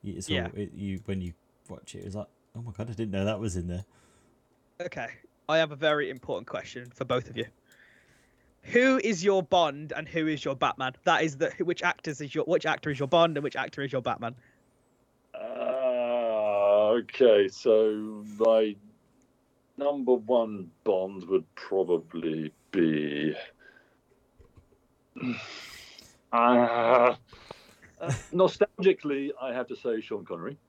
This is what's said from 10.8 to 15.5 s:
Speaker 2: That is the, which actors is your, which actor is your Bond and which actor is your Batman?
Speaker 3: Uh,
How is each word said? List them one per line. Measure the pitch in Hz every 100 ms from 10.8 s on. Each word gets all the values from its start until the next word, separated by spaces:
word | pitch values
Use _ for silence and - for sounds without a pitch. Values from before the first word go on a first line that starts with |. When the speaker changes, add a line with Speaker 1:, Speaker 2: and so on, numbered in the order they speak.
| 131 - -
Speaker 2:
That | 165
is | 160 135
the, | 160 -
which | 170 170
actors | 175 - - 147
is | 143 156
your, | 135
which | 175 160
actor | 139 156
is | 135
your | 139
Bond | 170 170 147
and |
which | 143 -
actor | 127 -
is | 139
your | 135
Batman? | 123 107 117 123 _ _ _ _ _ _ _ _ _
Speaker 3:
Uh, | - 110